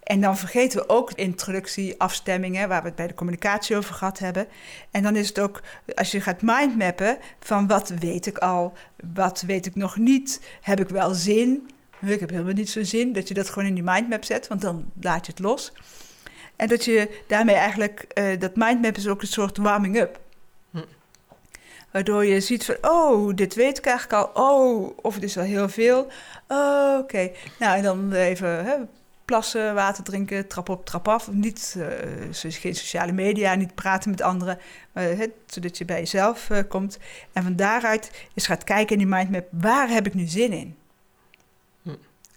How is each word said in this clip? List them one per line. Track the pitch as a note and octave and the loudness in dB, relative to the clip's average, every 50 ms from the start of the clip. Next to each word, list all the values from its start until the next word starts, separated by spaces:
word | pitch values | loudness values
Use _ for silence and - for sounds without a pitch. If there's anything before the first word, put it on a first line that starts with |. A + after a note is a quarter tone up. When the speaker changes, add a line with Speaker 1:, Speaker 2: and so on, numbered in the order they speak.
| - | -4
Speaker 1:
en | - G3+ G3 | 0 2 4
dan | G3+ G3 F#3+ G3 | 4 4 2 2
vergeten | F#3 F3+ - B3 B3 B3+ B3+ G3+ | -2 -2 2 2 2 2 2 -2
we | - - | 2 4
ook | G#3 A#3+ A#3+ - | 4 4 4 0
introductie, | - - G3 F#3 F3 - - - F#3 F#3+ F#3 - - - G3 F#3 - - | -4 -4 -4 -4 -4 -4 -6 -4 -4 -6 -6 -6 -6 -6 -6 -6 -2 -2
afstemmingen, | F#3 F#3 - - - - F#3+ F#3 F#3+ F#3 F#3 F#3+ G3+ F#3+ | -2 -2 -2 -4 -4 -2 -2 -2 -2 -2 -2 -2 -2 0
waar | F#3 E3+ | 0 -2
we | E3+ F3 | -2 -4
het | E3 | -8
bij | - E3+ F3 | -6 -8 -8
de | E3+ | -6
communicatie | - F3 F3 F3 E3+ - G#3 G3+ G#3 G#3 - A3 | -6 -6 -6 -6 -2 0 0 0 0 0 -2 -2
over | G#3 G3+ - F3 | -2 -2 -4 -8
gehad | - F#3+ F#3+ G3 - | -6 -6 -6 -4 -4
hebben. | G3 F3+ F3 F#3 G#3+ - - - - - - - - - | -6 -6 -4 -4 -6 -6 -8 -20 -20 -20 -20 -20 -18 -6
En | - G3+ G3 | -2 0 0
dan | G#3 G#3+ | 2 2
is | G#3+ G#3 G3+ | 2 0 -2
het | - G3 | -2 -2
ook, | G3+ G3 G3+ - - - - - - - - | -2 -2 -2 -6 -16 -16 -18 -20 -14 -10 -4
als | - F#3+ - | -2 -2 -2
je | - G3 | -2 -4
gaat | G3 G3+ F3+ F3+ | -2 -2 -4 0
mindmappen, | G#3+ A3 A3+ C4 D4 C#4 A#3 A3+ G3 F3+ F3+ F3+ F#3+ G#3+ C4 - - - - _ | 2 2 4 4 4 2 2 2 0 0 0 0 0 0 0 -2 -6 -18 -20 _
van | - - A3 G3+ G3+ G3 | -6 -2 0 2 2 4
wat | G#3+ G3+ G3+ - | 4 2 2 0
weet | F3+ E3+ E3+ E3+ E3 F3 F3 | -6 -4 -4 -4 -4 -4 -4
ik | G#3+ G3 - | -6 -4 -2
al, | F3+ F3+ F3+ F3+ F3 F3+ F#3 - - - _ - - E3+ E3+ | 0 0 2 2 0 -2 -4 -12 -20 -20 _ -18 -14 -12 -2
wat | G3 F#3+ F#3 F#3 - | 0 0 0 0 -4
weet | - F3 G3 F#3 F3+ | -4 -2 -4 -2 -4
ik | F#3+ F3+ | -4 -6
nog | G3+ G3 F#3 - G#3 | -4 -4 -4 -2 2
niet, | A3+ B3 C4+ C4 C4+ - - - - - - - | 4 4 4 4 2 -2 -8 -10 -10 -16 -20 -12
heb | - - G3 G3 | -2 0 2 2
ik | F#3+ F#3+ | 2 0
wel | F#3 F#3+ F#3 E3+ F#3+ | 0 0 0 0 0
zin? | F3 E3 G3+ G#3+ A3 A#3+ B3 C4 C#4+ - - - _ _ _ _ - | 0 0 2 4 4 4 4 2 0 -2 -8 -20 _ _ _ _ -8
Ik | - G3 G#3 G3+ | -2 -2 -2 -2
heb | F3+ D#3+ | -2 -4
helemaal | F3 E3+ E3 F#3 G3 | -4 -4 -2 -2 -2
niet | G3+ G#3+ G3+ | -2 -2 -2
zo'n | - A3 G#3+ | -4 -4 -4
zin, | - - A3+ A#3+ B3+ A#3+ | -2 0 0 0 0 0
dat | G3 F#3 - | -2 -4 -4
je | G3 | -4
dat | G3 F#3+ G3 | -4 -4 -4
gewoon | - G3+ G3 G3 | -4 -2 -2 0
in | F#3+ | 0
die | F3+ E3+ | 0 0
mindmap | F3+ F#3 G3 A#3 A#3+ A3+ G#3+ - | 2 2 2 2 0 -4 -4 -4
zet, | - A3 A#3+ - - | -4 -4 -4 -4 -6
want | A3 F#3+ | -6 -4
dan | G3+ F#3+ F3 E3 - - - - | -4 -4 -4 -4 -6 -6 -8 -4
laat | - F3+ E3 E3+ F3 | -2 -2 -2 -2 -4
je | - | -8
het | D#3 - | -10 -4
los. | F#3 G3+ B3+ C4+ - - - - - - - - - - - - - - - - - - _ | -2 -2 -2 -2 -4 -12 -14 -20 -20 -20 -20 -20 -20 -20 -20 -20 -20 -20 -20 -20 -20 -18 _
En | - A3 A3 | -4 0 2
dat | A#3 A#3 A#3+ | 2 2 2
je | A#3+ A3+ G#3+ G#3 G#3 - - - - | 4 4 4 4 2 -4 -12 -6 0
daarmee | G#3 G#3 A3+ A3+ G3+ | 2 4 6 6 6
eigenlijk, | E3+ F3+ G#3 G3 G#3 G#3 G#3 G#3 - - - - | 6 6 4 2 0 -2 -2 -2 -6 -16 -6 -2
eh, | - G3+ G3 F#3+ F3+ | 0 0 0 0 0
dat | F#3 F#3 F#3 | -2 -2 0
mindmap | A3 A3+ A3+ B3 A#3+ A#3 A3 G#3 G#3 | 2 2 4 4 4 2 2 0 0
is | G3 G#3 | -2 -2
ook | G3 G3 | -2 -2
een | - G3 | -4 -6
soort | - A3 G3+ G3 G3+ G3+ | -2 -2 -2 -2 0 0
warming-up. | G#3 G#3 G3+ G#3 G3+ F#3 G3 A#3 F#3 - - - - - - - - - _ - _ _ | 2 2 4 4 2 2 2 2 2 2 -2 -10 -18 -20 -20 -20 -20 -20 _ -20 _ _
Speaker 2:
Hm. | - E3 D#3+ - - _ _ _ _ _ _ _ - _ _ _ _ - _ - - - - _ | -12 -12 -12 -12 -18 _ _ _ _ _ _ _ -20 _ _ _ _ -20 _ -20 -20 -20 -20 _
Speaker 1:
Waardoor | - G3 G3 G#3 G#3 G#3 G#3 | -4 -4 0 2 2 4 4
je | G3+ G3 G3 | 4 4 4
ziet | F#3+ - A#3 A3+ - | 2 0 -2 -2 0
van, | - - - | -2 -4 0
"Oh, | - - E4 E4+ D#4+ D4 B3 G#3 G#3 G3+ G3+ | 2 4 6 6 6 6 6 4 4 2 2
dit | G3 G3 F3+ - | 0 0 0 2
weet | A3+ B3 C4+ C#4 - | 2 2 2 2 0
ik | - | 0
eigenlijk | C4+ B3 B3 - - A3+ G#3 G3+ - - | 0 0 0 -2 0 2 2 2 2 2
al. | - B3+ C4+ C#4 | 2 4 6 6
Oh, | C#4 C4 B3+ A#3 G#3+ F#3+ - - - | 6 6 6 4 2 -2 -4 -8 -4
of | - A3+ G3+ | -4 -4 -4
het | G3+ F3+ | -2 -6
is | G3+ - - | -6 -4 -4
al | F#3 | -4
heel | G3 G3+ G3+ G3+ G3 | -2 0 0 0 0
veel. | G3 A3+ A3+ A#3+ B3 B3+ C4+ C4 - - - - - - _ - | 0 2 4 6 6 4 2 -2 -6 -18 -18 -20 -20 -20 _ -4
Oh, | C4+ C#4+ C#4+ C#4+ C#4+ C#4+ C#4 C#4 C#4 C4+ | 0 2 2 4 4 4 4 4 4 2
oké." | C4 C4+ - G3 F3+ F#3 F3+ - - - - - | 0 -2 -2 -2 -2 -2 -4 -10 -18 -18 -8 -2
Nou, | A#3 G#3 F#3 G3 | 2 2 4 4
en | G3+ | 4
dan | G3+ F#3 F#3+ G3 G3 G3 | 2 0 0 0 0 2
even, | F#3 F#3 F3+ F#3 F3+ F#3+ F3 E3+ E3 F3+ | 2 2 2 2 0 -2 -2 -2 -2 0
hè, | A#3 C#4 C#4+ A#3+ - - _ _ _ _ - - | -2 -2 -2 -2 -6 -14 _ _ _ _ -18 -6
plassen, | - A#3+ A3 A3 - - A3+ G#3+ G#3+ G#3 | 0 0 0 0 0 -2 -2 0 0 0
water | G3+ G3 G3 G3+ G3+ F#3 | 2 2 0 0 -2 -6
drinken, | - G3 G3 G3 F#3+ G3 G3 G3 G3 | -8 -4 -4 -4 -4 -4 -6 -6 -6
trap | - F#3 F3 - | -8 -10 -6 -6
op, | F#3 F3+ - | -6 -8 -6
trap | - - F3+ - G#3+ | -8 -8 -4 0 2
af. | A3 A#3 - - | 2 2 0 -2
Niet, | G3+ G3+ G#3 A3+ G#3+ - - - - F#3 | 0 0 0 0 -2 -6 -10 -10 -8 -6
eh, | D#3+ - - - - - - - - D#3 | -6 -6 -6 -6 -8 -8 -8 -8 -10 -10
so-, | D#3+ - - D#3+ | -10 -10 -10 -10
geen | D#3+ - - F3+ F3 | -10 -8 -8 -6 -6
sociale | - - - - E3+ F3 F3 | -6 -8 -6 -4 -4 -2 -2
media, | F3+ F#3+ F#3+ G3+ A3 G#3+ G3+ F#3+ F#3 | -2 0 0 0 0 2 2 2 2
niet | G3 G3 F#3 - | 2 0 -2 -4
praten | - - F#3+ F#3+ F#3+ - G#3+ | -6 -2 0 0 0 0 -2
met | F#3+ F3+ | -2 0
anderen, | - F3+ F#3 F3+ F3+ F#3 F3+ F3+ - - - - - - | 0 0 0 0 -2 -4 -4 -6 -8 -20 -20 -20 -20 -14
maar, | - - F3+ | -6 -2 -2
hè, | E3+ F3 G3+ A3 A3+ A3 - _ | 0 0 0 -2 -4 -6 -10 _
zodat | - - F#3 E3+ F3 F3 - | -14 -12 -8 -8 -8 -8 -8
je | F3 | -6
bij | F3 F3 E3 | -4 -4 -4
jezelf, | E3+ D#3+ - F#3+ G3 A3 A#3 A#3 - - | -4 -2 0 2 2 2 2 0 -4 0
eh, | G#3+ G3+ G3 G3+ | 2 2 2 2
komt. | - F#3+ F#3+ G3+ - - - - - - - - - | 0 -2 -2 -4 -6 -10 -18 -18 -18 -20 -18 -8 -4
En | F#3 F3+ | -2 -2
van | F3+ F#3 | 0 0
daaruit | F3 G3 G3+ A3 B3 A#3 A3+ A3 A3 A3 - - - - - - | 2 2 2 2 2 2 2 0 0 0 -6 -18 -18 -20 -12 -8
eens | G3 - - | -4 -2 -2
gaat | F3+ - - | -2 -2 -2
kijken | - G3 G#3 G#3+ G#3+ | 0 2 2 2 2
in | A3 G3+ G3 F#3+ | 4 2 4 4
die | G3 | 4
mindmap, | F#3 F#3+ F#3+ G3 F3+ F3+ - | 2 2 0 -2 -4 -4 -6
"Waar | - E3+ E3+ G#3+ A#3+ C#4 C#4 A#3 | -6 -2 2 4 4 4 4 4
heb | A#3 A3+ G3+ G3+ | 2 2 2 0
ik | - | 0
nu | F#3+ F3 | -2 -2
zin | D#3+ D#3+ G3+ A#3+ A#3+ G3 | -2 0 0 2 2 0
in?" | - - E3 D#3 - _ _ _ _ _ _ _ _ _ _ _ _ _ _ _ _ _ _ _ _ | -4 -8 -10 -16 -18 _ _ _ _ _ _ _ _ _ _ _ _ _ _ _ _ _ _ _ _
Speaker 2:
Hm. | - F3 | -14 -14
Speaker 1:
En | D3 - _ _ _ _ _ - _ | -14 -14 _ _ _ _ _ -20 _